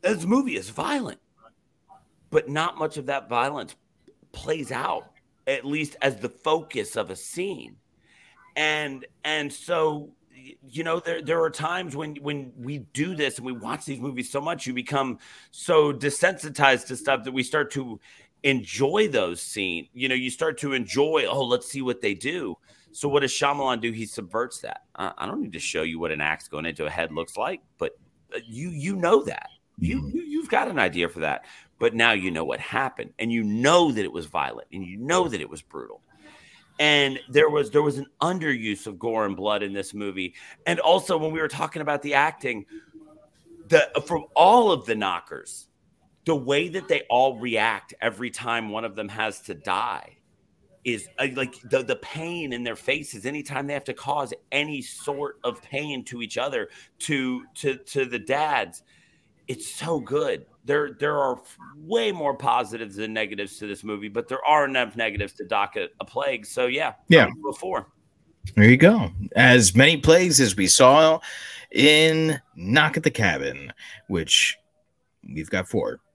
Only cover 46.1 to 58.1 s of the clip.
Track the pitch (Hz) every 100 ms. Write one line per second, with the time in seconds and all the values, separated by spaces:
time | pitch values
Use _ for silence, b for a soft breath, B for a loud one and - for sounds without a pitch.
46.1 | _ - 156 123 143 175 180 165 147 -
47.1 | 120 131 120 123 110 110 101 - - 113
48.1 | 101 123 - 123 117 110 104 113 101 104
49.1 | 107 110 104 - 82 98 92 117 90 -
50.1 | _ _ _ _ _ _ _ - 113 -
51.1 | - 139 127 127 - 113 135 123 127 -
52.1 | 156 165 175 147 120 120 104 - 143 147
53.1 | 110 113 147 143 139 139 143 - 123 135
54.1 | 147 131 - _ 139 147 147 - - -
55.1 | 143 143 - 123 - - 139 151 135 110
56.1 | 120 113 - 135 131 101 b b _ -
57.1 | 143 131 127 127 - 147 131 - 143 127